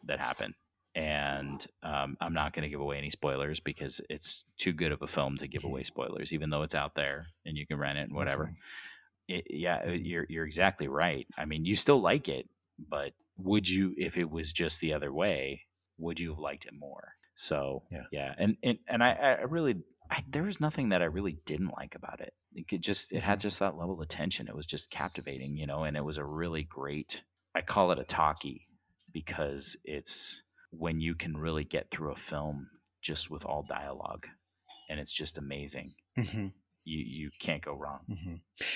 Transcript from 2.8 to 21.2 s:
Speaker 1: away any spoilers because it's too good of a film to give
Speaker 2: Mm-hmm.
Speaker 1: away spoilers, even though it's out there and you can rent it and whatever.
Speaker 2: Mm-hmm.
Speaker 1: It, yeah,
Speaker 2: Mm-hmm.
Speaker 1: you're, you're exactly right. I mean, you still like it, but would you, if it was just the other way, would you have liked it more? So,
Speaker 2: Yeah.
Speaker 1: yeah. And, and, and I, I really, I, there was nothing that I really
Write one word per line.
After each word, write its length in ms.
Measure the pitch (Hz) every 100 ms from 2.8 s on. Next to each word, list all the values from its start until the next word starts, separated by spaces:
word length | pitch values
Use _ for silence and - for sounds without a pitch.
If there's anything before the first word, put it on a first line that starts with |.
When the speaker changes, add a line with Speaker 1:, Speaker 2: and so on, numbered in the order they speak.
Speaker 1:
away 180 | 71 71
any 120 | 71
spoilers 480 | - 73 67 71 78
because 420 | 73 - 71 - -
it's 340 | 73 - - - -
too 140 | -
good 200 | 80 82
of 100 | 73
a 60 | 71
film 280 | - 69 67
to 100 | 69
give 140 | 69
Speaker 2:
Mm-hmm. 80 | 71
Speaker 1:
away 120 | 67
spoilers, 480 | 67 - 62 - -
even 180 | 80 78
though 120 | 76
it's 120 | 76
out 200 | 76 71
there 340 | - 69 69 82 - -
and 100 | 76
you 100 | 71
can 120 | 73
rent 200 | 71 71
it 40 |
and 100 | 71
whatever. 300 | 73 69 69
Speaker 2:
Mm-hmm. 100 | 80 85 - - - - _ _ -
Speaker 1:
It, 180 | 90 -
yeah, 320 | 73 87 85
Speaker 2:
Mm-hmm. 220 | 82 87
Speaker 1:
you're, 220 | 82 85 78
you're 180 | 82 80
exactly 420 | 78 95 - 71
right. 380 | 71 87 69 - -
I 80 | 76
mean, 180 | 76
you 100 | 82 104
still 240 | - 143
like 280 | 90 135 -
it, 200 | 65 - _ _ - 76
but 240 | 73 69 - _ -
would 300 | 92 104 92
you, 240 | 92 95 78
if 200 | 87 92
it 140 | 85
was 220 | 80 80
just 280 | 85 85 -
the 120 | 80
other 200 | 76 71
way, 500 | 69 98 78 69 69 - _ _ -
would 220 | 82 82
you 100 | 85
have 80 | 76
liked 280 | 76 73 -
it 80 |
more? 400 | 73 73 69 - - _
So, 480 | - - 76 69 67 -
Speaker 2:
Yeah. 140 | 82 -
Speaker 1:
yeah. 220 | 73 69 -
And, 180 | 101 110
and, 160 | 127 120 -
and 160 | 117
I, 100 | 120
I 300 | - 139 123
really, 340 | 127 165 151 101 - _ -
I, 120 | - -
there 160 | 147
was 160 | 190 196
nothing 300 | 151 151 123
that 120 | 92
I 40 | 85
really 320 | 82